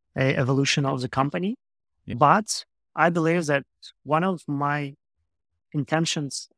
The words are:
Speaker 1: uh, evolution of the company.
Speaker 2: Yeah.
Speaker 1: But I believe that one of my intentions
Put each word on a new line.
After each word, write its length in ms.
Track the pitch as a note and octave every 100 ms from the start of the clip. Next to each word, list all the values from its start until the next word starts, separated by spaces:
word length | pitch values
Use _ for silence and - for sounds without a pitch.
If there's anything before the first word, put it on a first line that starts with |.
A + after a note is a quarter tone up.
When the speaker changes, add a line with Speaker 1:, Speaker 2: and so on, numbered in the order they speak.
| _ -
Speaker 1:
uh, 40 |
evolution 640 | C3+ D3+ B2+ C#3 C#3 -
of 160 | C#3 C3+
the 80 | B2+
company. 480 | - C#3+ F3 F#3 B3+ _ _ _ _ -
Speaker 2:
Yeah. 100 | A#2+
Speaker 1:
But 480 | D3 F#3 G#3+ - - _ _
I 160 | - E3
believe 360 | F3 D#3+ F3 D3+
that 180 | C#3+ - _ - -
one 220 | C3+ D#3
of 180 | F#3+ F3 -
my 460 | C#3+ C#3+ D3 C#3 C#3+ _ _ _ _ _ _ _
intentions 760 | D3+ C#3 D#3 E3 E3 C#3+ - -